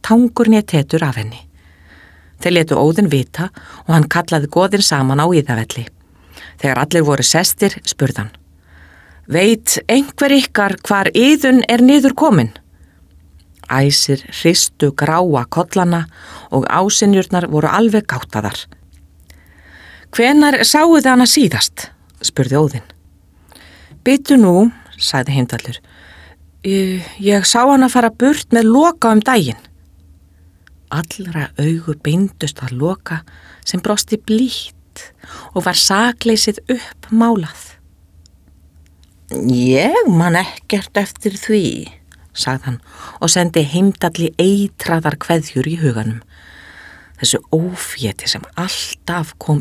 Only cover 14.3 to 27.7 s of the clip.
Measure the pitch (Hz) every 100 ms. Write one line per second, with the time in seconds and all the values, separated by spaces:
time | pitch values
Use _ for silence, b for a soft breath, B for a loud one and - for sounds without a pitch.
14.3 | - 165 175 - - 143 - 147 160 180
15.3 | 135 120 165 180 190 175 170 160 B B
16.3 | B B 135 - 165 196 - 202 196 180
17.3 | 180 165 151 151 196 226 214 214 123 -
18.3 | 110 104 - - - _ - - _ _
19.3 | b b b b b b b b - 240
20.3 | 294 294 269 - 302 330 311 262 247 254
21.3 | 302 196 120 - - - - _ - -
22.3 | - 123 139 147 117 - - _ _ _
23.3 | _ b b b b b b 247 277 -
24.3 | 269 196 175 233 - B B - 135 123
25.3 | 135 120 113 - - _ b b b b
26.3 | b _ _ 196 196 190 185 170 - 202
27.3 | 202 190 233 262